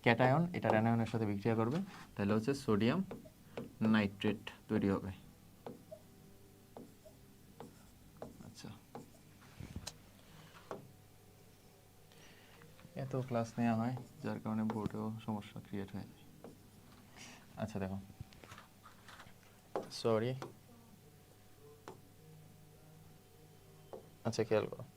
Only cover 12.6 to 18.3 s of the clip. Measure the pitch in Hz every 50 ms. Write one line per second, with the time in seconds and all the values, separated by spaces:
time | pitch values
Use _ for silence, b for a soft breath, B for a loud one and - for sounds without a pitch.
12.6 | B B - - - - - 139 139 131 135 131 127 131 123 117 117 117 - -
13.6 | 120 117 113 110 113 123 127 127 - - - - - 110 107 107 - 113 110 110
14.6 | 110 110 - 107 104 101 - 107 107 110 110 113 - - 110 104 101 - - 110
15.6 | - - - 101 98 - - 98 - - - - - - - - - - - -
16.6 | - - - - - - - - - - B B B B B B B B - -
17.6 | 107 101 - 101 95 95 95 98 - - - - - -